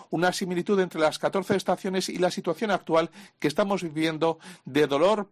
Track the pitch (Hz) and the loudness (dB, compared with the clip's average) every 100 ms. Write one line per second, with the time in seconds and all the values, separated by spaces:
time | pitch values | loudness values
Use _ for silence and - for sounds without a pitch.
0 | - 165 180 - 190 175 175 196 180 165 | -6 0 0 0 -2 -2 0 2 2 2
1 | 156 - 151 190 185 190 - 180 190 185 | 0 2 -2 -2 0 0 0 -2 -2 -4
2 | - - 180 - 175 156 214 185 - 160 | -4 0 0 0 -4 -4 -2 -2 2 0
3 | 170 - - _ 147 180 202 190 170 151 | 0 -6 -20 _ -2 0 0 -2 -4 -2
4 | 160 156 165 160 185 - 147 143 143 139 | -2 0 -2 -2 -10 -18 -2 2 2 4
5 | 185 214 196 | 4 2 -2